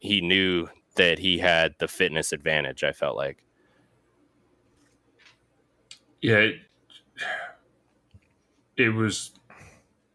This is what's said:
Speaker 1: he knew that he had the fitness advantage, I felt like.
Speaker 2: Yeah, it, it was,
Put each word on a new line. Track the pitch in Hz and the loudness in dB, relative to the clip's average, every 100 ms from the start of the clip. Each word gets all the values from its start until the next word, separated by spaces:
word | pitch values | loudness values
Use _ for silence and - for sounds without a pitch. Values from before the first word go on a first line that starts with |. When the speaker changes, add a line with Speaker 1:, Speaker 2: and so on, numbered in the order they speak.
Speaker 1:
he | 98 104 | -4 -2
knew | 85 95 95 87 82 - _ | 2 2 2 -2 -4 -14 _
that | - 87 80 | 2 2 2
he | 92 87 | 0 0
had | 90 82 80 - | 2 2 0 -2
the | 82 | -6
fitness | - 90 78 - | -2 -2 -2 -4
advantage, | 76 78 76 69 67 | -4 -2 -2 -2 -4
I | 71 | -4
felt | - 71 | -2 -4
like. | 57 69 - _ _ _ _ _ _ _ _ _ _ _ _ _ _ _ _ _ _ - _ _ _ _ _ - - _ - | -4 -6 -8 _ _ _ _ _ _ _ _ _ _ _ _ _ _ _ _ _ _ -20 _ _ _ _ _ -20 -20 _ -4
Speaker 2:
Yeah, | 123 107 | 2 4
it, | 110 85 - _ _ - _ - - - - - _ _ _ _ _ - _ _ _ _ _ | 4 0 -16 _ _ -20 _ -10 -8 -8 -12 -18 _ _ _ _ _ -20 _ _ _ _ _
it | - 117 | 0 0
was, | 110 110 - - _ - - - _ _ _ _ | 2 -2 -2 -10 _ -20 -20 -20 _ _ _ _